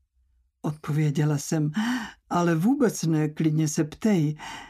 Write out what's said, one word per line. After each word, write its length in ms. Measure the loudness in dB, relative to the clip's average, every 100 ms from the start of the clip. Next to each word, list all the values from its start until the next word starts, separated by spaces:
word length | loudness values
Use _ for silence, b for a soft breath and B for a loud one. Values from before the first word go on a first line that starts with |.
| _ _ _ _ _ _
Odpověděla 760 | -8 -6 -4 0 0 2 0 0
jsem: 340 | -2 -2 0 0 -2 -2 -6 B _
„Ale 260 | 0 2 2
vůbec 480 | 2 2 2 0
ne, 260 | 0 0 0
klidně 380 | 0 0 2 0
se 160 | 0
ptej,“ 540 | -4 -2 2 2 2 -2 B B